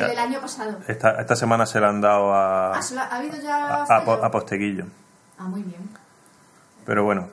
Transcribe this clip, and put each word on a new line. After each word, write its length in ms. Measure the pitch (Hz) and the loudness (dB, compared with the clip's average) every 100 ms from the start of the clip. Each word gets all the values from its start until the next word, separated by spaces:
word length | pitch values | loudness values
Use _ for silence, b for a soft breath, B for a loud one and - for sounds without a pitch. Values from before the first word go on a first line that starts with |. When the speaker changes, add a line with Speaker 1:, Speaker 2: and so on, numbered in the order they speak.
| 104 | -2
Speaker 1:
del 100 | - | -2
Speaker 2:
a, 60 | |
Speaker 1:
año 160 | 247 - | -4 -4
pasado. 380 | - - 214 208 - | -8 -8 -8 -8 -8
Speaker 2:
esta, 320 | - 110 110 | 0 2 2
esta 160 | 117 120 | 0 0
semana 300 | 117 117 110 | 2 2 2
se 160 | 110 | 2
le 60 | 104 | 2
han 120 | 104 | 4
dado 340 | 104 101 101 | 4 4 4
a, 440 | 98 95 95 92 95 | 4 4 2 0 -2
Speaker 1:
Ah, 40 | |
¿se 140 | - 254 | -4 -6
la, 80 | |
ha 140 | - 247 | -6 -6
habido 180 | 302 302 | -8 -8
ya 160 | 294 294 285 | -4 -2 -2
Speaker 2:
a, 160 | 294 | -2
a 20 | 285 | 2
Speaker 1:
fallo? 200 | 110 117 | 2 4
Speaker 2:
Po-, 180 | 110 117 | 0 0
a 60 | |
Posteguillo. 540 | 107 - 98 104 95 92 - _ _ _ - | -2 -2 -4 -2 -4 -8 -14 _ _ _ -14
Speaker 1:
Ah, 60 | 185 | -10
muy 180 | 190 | -10
bien. 260 | 190 170 208 214 _ _ _ _ _ _ _ _ - | -10 -12 -16 -18 _ _ _ _ _ _ _ _ -4
Speaker 2:
Pero 180 | 104 | 0
bueno, 260 | 104 98 90 | 2 0 -2